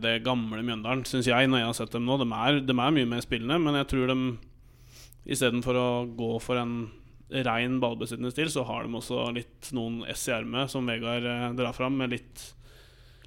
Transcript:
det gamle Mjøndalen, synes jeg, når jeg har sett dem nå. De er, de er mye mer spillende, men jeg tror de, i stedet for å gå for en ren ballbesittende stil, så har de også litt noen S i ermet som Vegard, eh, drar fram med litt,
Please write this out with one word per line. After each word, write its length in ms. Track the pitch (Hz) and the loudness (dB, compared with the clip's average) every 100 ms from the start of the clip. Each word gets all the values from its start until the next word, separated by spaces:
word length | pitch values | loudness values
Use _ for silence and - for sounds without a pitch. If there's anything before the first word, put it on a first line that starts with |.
det 140 | 113 113 | 0 2
gamle 360 | 127 123 110 110 | 2 0 0 -2
Mjøndalen, 420 | 120 113 113 131 120 | -2 -2 -2 -2 0
synes 200 | 131 123 | 0 4
jeg, 200 | 123 131 | 6 6
når 140 | 131 | 4
jeg 60 | 117 | 2
har 60 | 117 | -2
sett 160 | 113 117 | -4 -2
dem 100 | 120 | 2
nå. 120 | 139 | 2
De 80 | 120 | 2
er, 320 | 110 123 147 131 | 2 4 4 4
de 80 | 127 | 2
er 200 | 131 156 | 4 4
mye 100 | 120 | 2
mer 160 | 120 | 0
spillende, 360 | - 120 117 165 | -2 -4 0 2
men 160 | 151 143 | 2 2
jeg 80 | 139 | 2
tror 240 | 135 127 | 2 2
de, 60 | 131 127 117 - - - - - - - - - | 2 0 -4 -12 -20 -20 -20 -20 -20 -20 -14 -6
i 80 | 131 | 2
stedet 280 | 127 120 | 2 2
for 160 | 127 123 | 2 2
å 80 | 123 120 120 117 | 2 0 -2 -4
gå 180 | 117 113 | -2 -2
for 160 | - 123 | -2 -2
en 180 | 120 120 110 - - - - | 0 -4 -6 -12 -20 -20 -8
ren 520 | 135 123 113 123 131 | -2 0 2 2 2
ballbesittende 480 | 123 117 117 120 123 | 0 0 -4 -4 -4
stil, 160 | 123 151 | -2 0
så 160 | 147 | 0
har 220 | 117 113 117 | -2 -4 -4
de 80 | 113 | -6
også 300 | - 123 120 120 | -4 -2 -2 -4
litt 360 | - - - 127 | -8 -14 -8 -4
noen 220 | 113 117 95 | -4 -4 -6
S 200 | 107 - | -6 -2
i 60 | 117 | -2
ermet 360 | 117 120 135 | -2 -2 -2
som 160 | 135 123 | -2 -2
Vegard, 380 | 113 117 120 120 | -2 -2 -2 -2
eh, 220 | 120 123 123 | -2 -2 -2
drar 200 | 123 120 | -2 -2
fram 220 | 127 135 | -2 0
med 140 | 127 | 0
litt, 300 | 120 - - - - - - - - - - | -2 -6 -16 -18 -18 -20 -20 -20 -20 -20 -20